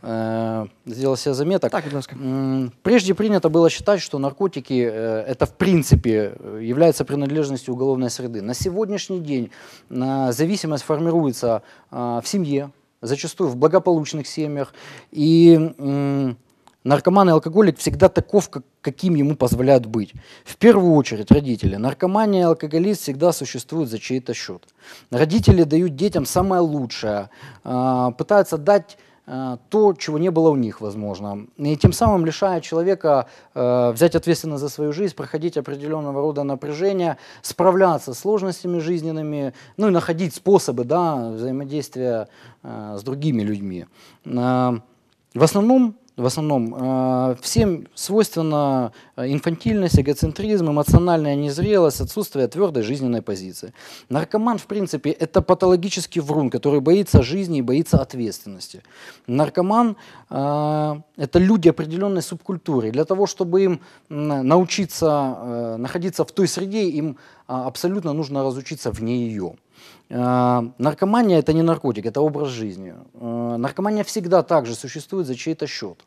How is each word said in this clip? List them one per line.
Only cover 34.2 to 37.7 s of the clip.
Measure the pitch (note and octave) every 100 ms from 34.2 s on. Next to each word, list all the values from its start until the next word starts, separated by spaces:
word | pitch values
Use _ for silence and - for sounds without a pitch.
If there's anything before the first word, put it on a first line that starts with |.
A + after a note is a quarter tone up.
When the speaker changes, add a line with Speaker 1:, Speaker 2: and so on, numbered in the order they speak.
| - E3 D#3+ C#3+
Speaker 1:
за | C#3+
свою | - D3+
жизнь, | D3 G3+
проходить | - C#3 D#3 E3 D#3+
определенного | C3+ C#3 D3 D#3 D3 C#3
рода | D3 C#3+
напряжение, | C#3+ C3+ - D3 F#3+ F#3+ F3 D3 - -
справляться | - - F3+